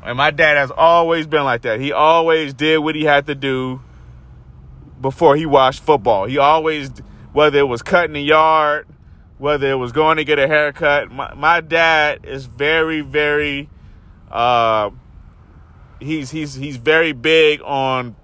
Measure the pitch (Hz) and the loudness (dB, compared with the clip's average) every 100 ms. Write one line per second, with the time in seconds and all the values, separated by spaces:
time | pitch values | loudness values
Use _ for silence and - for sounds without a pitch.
0 | - 127 147 151 160 147 135 - 165 170 | -8 -2 -2 2 2 2 -2 2 4 4
1 | 170 165 151 151 139 120 117 110 139 - | 2 -2 0 -2 0 -2 -2 -4 -4 0
2 | 151 165 165 160 151 131 156 160 151 156 | 2 4 2 0 -2 -2 0 2 0 -2
3 | 151 143 143 139 139 131 127 127 - - | 2 2 0 -8 -4 -4 -6 -10 -16 -20
4 | - - - - - - - - - - | -20 -20 -20 -20 -20 -20 -20 -20 -20 -8
5 | 135 135 165 143 160 139 131 - - 147 | -8 2 2 2 2 2 2 0 0 0
6 | 104 101 101 139 139 160 160 156 135 123 | 2 -2 -2 0 2 2 0 -6 -8 -16
7 | - - - 139 151 143 139 120 - 180 | -20 -20 -6 0 2 2 0 -2 0 0
8 | 165 151 143 156 160 160 151 147 - - | 0 -4 2 4 4 2 0 -2 -8 -20
9 | - - - - 143 147 139 135 123 123 | -20 -20 -20 -8 -4 -2 -2 -2 -4 0
10 | 156 156 147 147 139 151 147 139 156 143 | 2 2 0 0 2 2 0 -2 0 0
11 | 101 131 131 - 151 170 160 165 165 160 | -2 -12 -12 -2 0 0 0 0 2 2
12 | 151 120 - 135 131 117 147 160 160 160 | 0 -4 -10 -14 -14 -6 -2 0 -2 -4
13 | 143 147 147 147 147 139 147 - - - | -4 -2 0 -2 -2 -6 -10 -20 -20 -20
14 | - - - - 120 120 113 110 104 92 | -20 -20 -12 -2 0 2 2 0 -2 -8
15 | - - - - - - - - - - | -20 -20 -20 -20 -20 -20 -20 -20 -20 -18
16 | 139 160 131 156 147 131 143 131 120 156 | -8 -8 -8 -10 -10 -10 -12 -6 2 2
17 | 165 131 151 160 156 151 - 139 131 131 | 2 -2 2 4 4 2 -4 -4 -2 -2
18 | 123 104 | -6 -14